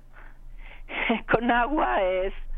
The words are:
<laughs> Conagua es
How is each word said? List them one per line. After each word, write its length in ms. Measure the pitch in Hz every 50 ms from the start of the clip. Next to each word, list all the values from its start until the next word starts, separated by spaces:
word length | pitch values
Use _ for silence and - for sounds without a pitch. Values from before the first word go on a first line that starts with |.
| - - - - - - - - - - - - - - - - -
<laughs> 460 | - - - - - 226 208 - -
Conagua 680 | - 226 240 240 240 240 240 277 294 320 339 370 359 214
es 320 | - 185 185 185 190 196 - - - - -